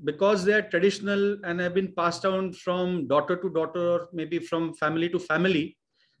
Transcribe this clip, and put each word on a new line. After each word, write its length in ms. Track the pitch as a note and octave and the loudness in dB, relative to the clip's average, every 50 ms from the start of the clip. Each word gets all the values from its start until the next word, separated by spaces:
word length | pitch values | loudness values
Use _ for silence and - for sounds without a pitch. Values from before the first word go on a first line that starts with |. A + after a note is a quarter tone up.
because 420 | D3 D3+ D3 - G3 G3+ G#3+ F#3+ F3+ | -6 -4 -2 2 2 2 2 2 2
they 80 | G#3 | 2
are 100 | G#3 G#3+ | 2 2
traditional 760 | G#3 - F#3 E3+ F#3+ G3+ G3 - G3+ G3+ G3+ G3+ G3+ G3+ G#3 G3+ G3 | 2 0 2 2 4 2 2 0 -2 -2 0 2 2 0 0 -2 -4
and 160 | E3+ E3+ F3+ | -4 -2 -2
have 120 | F3 F3+ | -2 0
been 200 | F3 G3 F#3+ F#3 | 0 0 -2 -2
passed 320 | - F3 E3+ E3+ E3+ - - | 0 0 0 0 0 0 0
down 280 | F#3+ F#3+ F#3+ F#3+ F3+ | 0 0 0 -2 -4
from 540 | F3+ - - F#3 F3+ F#3 F#3 F3+ F3+ E3+ C3+ | -6 -6 -4 -2 0 0 0 0 0 -2 0
daughter 300 | B2 C#3 D3 D3 F3+ F3+ | 2 2 2 2 2 0
to 120 | F3 F#3+ F#3 | -2 -2 -2
daughter, 300 | D#3 D#3+ D#3+ D#3 - F3 | -2 -2 -2 -2 -2 -2
or 300 | F3 F3 F3 E3+ F3 - | 0 0 0 0 -2 -4
maybe 280 | F3+ E3 D#3 D#3 E3+ E3 | -8 -8 -6 -4 -4 -4
from 340 | E3 - E3 E3 E3 D#3+ D#3 | -4 -2 -2 -2 -2 -4 -4
family 340 | - D#3 D#3 D#3+ E3 E3 F3 | -2 -2 0 0 0 0 0
to 100 | F3+ E3+ | -2 -2
family, 580 | - - D#3 E3 F3+ F#3+ F3+ D3 E3 - - _ _ _ _ _ _ _ _ _ | -2 0 0 2 2 2 2 2 0 -4 -8 _ _ _ _ _ _ _ _ _